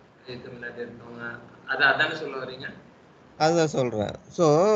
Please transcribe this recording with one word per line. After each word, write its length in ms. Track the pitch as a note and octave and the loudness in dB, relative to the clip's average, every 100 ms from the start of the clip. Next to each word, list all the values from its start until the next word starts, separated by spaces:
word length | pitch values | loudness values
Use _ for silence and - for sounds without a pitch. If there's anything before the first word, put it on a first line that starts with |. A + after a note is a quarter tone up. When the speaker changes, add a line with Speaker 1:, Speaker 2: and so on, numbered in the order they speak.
| _ _ - | _ _ -18
Speaker 1:
இதுக்கு 200 | A#2+ B2 | -16 -16
முன்னாடி 300 | A#2+ A#2+ A#2+ | -14 -14 -12
இருந்தவங்க. 600 | A#2 A#2+ A#2+ A#2+ A#2 A#2 - - - | -12 -14 -18 -12 -12 -12 -18 -18 -8
அது, 180 | C3+ | 2
அதானே 320 | C#3 C#3 D#3 D#3 | 2 4 0 -4
சொல்ல 200 | C#3+ C3 | -8 -10
வர்றீங்க? 300 | B2+ B2+ D3 - - _ _ - - - | -10 -12 -14 -16 -20 _ _ -20 -14 0
Speaker 2:
அதான் 260 | D#3 E3+ | 4 4
சொல்றேன். 500 | D#3 C#3 B2 G#2+ G2+ - - | 2 2 0 0 -4 -6 -10
So 160 | - D#3 D3+ G#3 | 2 4 6 6